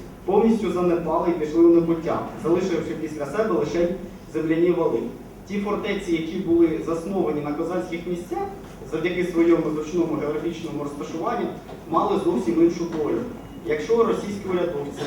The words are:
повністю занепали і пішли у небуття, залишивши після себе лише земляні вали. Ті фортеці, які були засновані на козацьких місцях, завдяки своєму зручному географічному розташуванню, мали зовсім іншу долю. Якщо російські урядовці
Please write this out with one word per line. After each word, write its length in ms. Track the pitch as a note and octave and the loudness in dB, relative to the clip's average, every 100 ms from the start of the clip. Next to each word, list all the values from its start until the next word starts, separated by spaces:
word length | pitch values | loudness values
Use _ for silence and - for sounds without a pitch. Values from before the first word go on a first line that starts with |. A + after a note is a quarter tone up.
| - - - | -12 -8 2
повністю 460 | G#3 A3+ A3 F#3 | 4 6 4 2
занепали 580 | F3 F3 E3+ D#3+ D#3+ F3 | 2 2 2 2 0 2
і 100 | D#3 | 0
пішли 260 | D3+ E3 E3+ | 0 6 8
у 100 | E3+ | 8
небуття, 440 | E3 E3 D#3 - - - | 6 0 0 -2 -4 -4
залишивши 500 | D3+ F#3 G3 D#3+ E3 D#3 | 0 2 2 0 -2 -6
після 240 | D3+ D3 C#3+ | -6 -6 -4
себе 340 | G#3 A3 E3 | 0 0 2
лише 280 | C#3+ E3+ F3 F#3+ - - - | 0 2 0 0 -8 -14 -8
земляні 380 | D#3 D#3 D#3+ F3 | -2 0 4 4
вали. 280 | E3+ D3+ A#2 A#2 - - - - | 4 2 0 -2 -8 -14 -16 -6
Ті 120 | G3+ | -4
фортеці, 520 | G3+ F#3+ G3 G3 - | -2 -2 -2 -2 0
які 260 | D#3+ - - | -2 -2 -4
були 420 | E3 E3+ E3 D3+ D3+ | 2 4 4 2 -2
засновані 560 | E3 G3 G3 D3+ D3+ | -4 -2 0 0 -2
на 120 | D3 | -2
козацьких 460 | D3 E3 F3+ D#3 E3 F3+ | -4 -2 -4 -4 -6 -6
місцях, 400 | E3+ - F#4 G4+ - - - - | -6 -6 -6 -6 -8 -14 -16 -8
завдяки 320 | D#3+ F3 F3+ | -4 -2 -2
своєму 400 | E3+ E3 E3+ E3 D3+ D3+ | 0 2 4 4 2 -2
зручному 420 | D3+ F3+ D#3 - | -2 0 0 0
географічному 640 | D3 D3+ E3+ D#3 E3 D3 | -2 -2 -4 -6 -6 -6
розташуванню, 600 | C#3+ C#3+ D3+ E3 G#3 A3 F3 - - - - | -6 -8 -8 -6 -4 -2 -4 -6 -12 -14 -2
мали 300 | E3 G4+ G4 E3+ | 0 2 2 2
зовсім 360 | - - D#3 | 2 2 4
іншу 240 | E3+ - E3+ D#3 | 4 4 -2 -2
долю. 200 | D3 - - - - - - | 0 0 -2 -8 -14 -10 -4
Якщо 380 | - - A#3 | -2 2 2
російські 460 | A3 - G3+ G3 F#3+ | 4 0 -4 -6 -2
урядовці 520 | F3 E3 C#3+ C#3+ C#3+ | -2 -2 -4 -6 -6